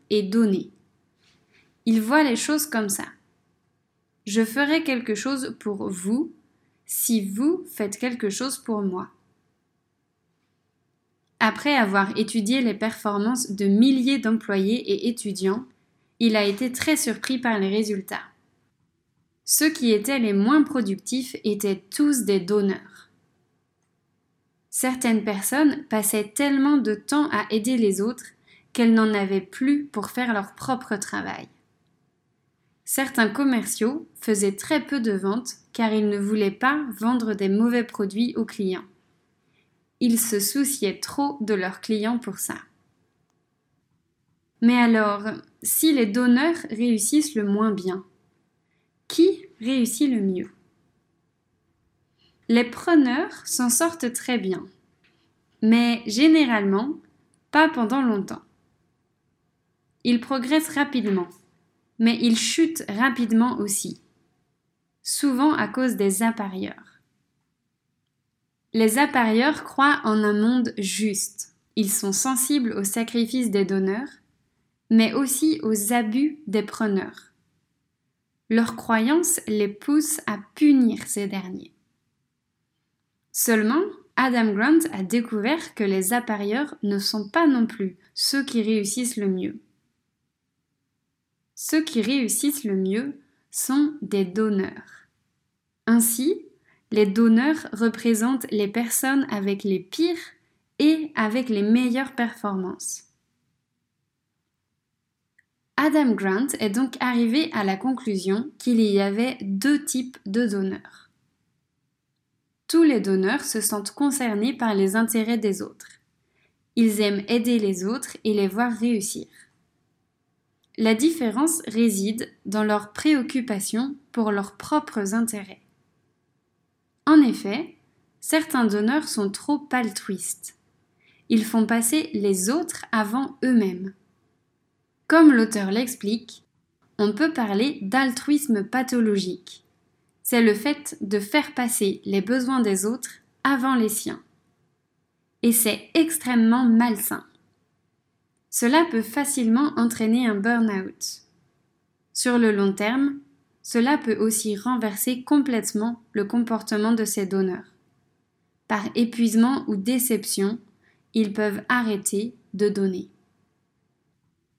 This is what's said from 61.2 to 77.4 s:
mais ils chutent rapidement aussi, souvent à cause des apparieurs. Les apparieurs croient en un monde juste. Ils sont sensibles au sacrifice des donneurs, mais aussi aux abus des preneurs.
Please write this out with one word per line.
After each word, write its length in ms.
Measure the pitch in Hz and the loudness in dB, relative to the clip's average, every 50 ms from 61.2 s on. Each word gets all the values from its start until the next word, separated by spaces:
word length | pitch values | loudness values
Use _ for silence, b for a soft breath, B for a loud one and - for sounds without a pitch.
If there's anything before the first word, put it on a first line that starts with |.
| 175 170 - - _ _ _ _ _ _ _ _ _ _ _ - | 0 -4 -8 -20 _ _ _ _ _ _ _ _ _ _ _ 2
mais 160 | 226 233 233 - | 2 2 2 4
ils 160 | 240 233 226 | 2 2 2
chutent 480 | 226 - - - - 330 320 - - - | 2 0 -2 2 2 2 0 0 -6 -8
rapidement 720 | - 202 214 247 269 240 247 240 214 220 226 233 254 - - | -8 -2 0 0 0 0 0 -2 2 4 4 4 2 0 -2
aussi, 400 | 202 202 196 - - 175 - - _ _ _ _ _ _ _ _ _ _ _ _ _ _ _ _ _ _ _ _ - | -4 -4 -4 -4 -6 -8 -10 -12 _ _ _ _ _ _ _ _ _ _ _ _ _ _ _ _ _ _ _ _ -8
souvent 480 | - - - 285 285 254 240 277 311 | -6 -4 0 0 0 2 4 2 2
à 160 | - - 214 | 2 2 -2
cause 300 | 208 - 262 254 254 214 | -2 -2 -2 0 0 0
des 260 | 190 202 196 190 - 226 | 0 0 0 2 2 0
apparieurs. 800 | 226 226 - 202 190 185 190 196 208 - - - _ _ _ _ _ _ _ _ _ _ _ _ _ _ _ _ _ _ _ _ _ _ _ _ _ _ _ _ _ _ _ _ _ _ _ _ _ | 0 0 -2 -6 -8 -6 -8 -8 -10 -12 -16 -20 _ _ _ _ _ _ _ _ _ _ _ _ _ _ _ _ _ _ _ _ _ _ _ _ _ _ _ _ _ _ _ _ _ _ _ _ _
Les 280 | - 226 220 220 214 269 | 0 2 2 4 4 2
apparieurs 640 | 294 285 285 262 233 220 220 226 254 302 302 - - | 0 2 2 2 2 4 4 4 2 2 0 -2 -8
croient 340 | - - - 269 294 285 277 - | -8 0 2 4 4 2 2 0
en 180 | 220 220 214 214 | 0 0 2 2
un 80 | 208 | 2
monde 420 | 208 208 214 233 254 254 226 220 - | 2 2 2 2 2 2 0 -2 -4
juste. 800 | 208 196 190 185 196 214 214 196 - - - - - - _ _ _ _ _ - | -4 -6 -4 -4 -2 -2 -2 -2 -4 -6 -8 -8 -12 -16 _ _ _ _ _ -4
Ils 160 | 220 214 196 | -2 -2 0
sont 220 | 202 - - 196 196 | -2 -2 -2 -2 -2
sensibles 580 | - - 262 262 247 - - 294 285 247 220 | -2 -2 -2 0 -2 0 0 0 0 0 -2
au 140 | 214 202 196 | -2 -4 -4
sacrifice 640 | 196 - 233 226 233 - 233 233 226 240 254 247 220 | -4 -2 -4 -4 -2 0 -2 -2 0 0 -2 -2 0
des 140 | 196 202 196 | 2 0 0
donneurs, 420 | 185 196 196 190 190 196 226 277 302 - _ _ _ _ _ _ _ _ _ _ _ _ _ _ - | 2 0 0 0 0 -2 -4 -6 -10 -14 _ _ _ _ _ _ _ _ _ _ _ _ _ _ 4
mais 220 | 226 226 220 - | 4 6 6 4
aussi 480 | - 269 277 254 - - 311 311 311 - | 2 0 0 0 -2 0 2 0 0 0
aux 300 | - 220 220 208 202 208 | 0 -2 -2 0 0 0
abus 480 | 240 240 226 214 214 262 285 311 302 - - | 0 0 0 0 0 0 0 0 -2 -6 -8
des 160 | 202 190 214 208 | -2 -2 -2 -2
preneurs. 720 | 208 - - 226 214 196 190 185 - - - - _ _ _ | -2 -4 -4 -2 0 0 0 -2 -4 -12 -20 -20 _ _ _